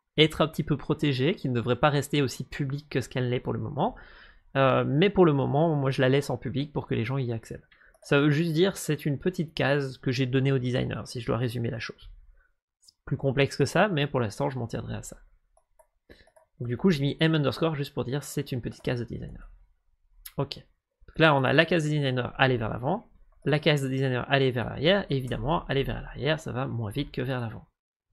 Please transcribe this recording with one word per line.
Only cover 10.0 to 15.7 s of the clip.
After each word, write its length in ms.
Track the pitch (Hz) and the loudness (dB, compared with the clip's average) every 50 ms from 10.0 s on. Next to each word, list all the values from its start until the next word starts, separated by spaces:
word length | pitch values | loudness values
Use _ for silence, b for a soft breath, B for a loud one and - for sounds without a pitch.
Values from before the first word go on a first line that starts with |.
| - 135 | -2 -2
j'ai 140 | 120 123 135 | 0 0 0
donnée 260 | 127 131 135 131 139 | 2 2 2 2 2
au 60 | 135 131 | 2 0
designer, 480 | 123 123 120 131 127 120 - 110 - | 0 0 -2 -2 -2 -2 -4 -6 -8
si 140 | - - 123 | -10 -10 -6
je 60 | 113 | -4
dois 100 | 131 120 | -2 -2
résumer 340 | 117 127 117 117 123 117 117 | -2 -2 -2 -4 -4 -4 -4
la 100 | 123 110 | -6 -6
chose. 300 | - - - - - - - - - - - _ _ _ _ _ _ _ _ _ _ - _ _ _ | -8 -12 -12 -16 -20 -20 -20 -20 -20 -20 -20 _ _ _ _ _ _ _ _ _ _ -20 _ _ _
Plus 100 | - 135 | -8 -6
complexe 400 | - - 135 120 139 139 135 - | -2 -2 0 2 2 2 2 2
que 80 | - 139 | 0 0
ça, 240 | - - 165 202 220 | 2 2 2 2 2
mais 180 | 175 139 143 | 2 0 -2
pour 140 | 139 - 131 | 0 0 -2
l'instant, 300 | 120 101 - - 139 143 | -2 -2 -2 -4 -4 -4
je 80 | 131 123 | -4 -4
m'en 80 | 113 | -6
tiendrai 300 | 117 - 113 110 113 110 | -6 -6 -8 -8 -8 -8
à 60 | 107 | -10
ça. 140 | - - - - - - _ _ _ _ _ _ _ _ | -10 -12 -18 -20 -20 -20 _ _ _ _ _ _ _ _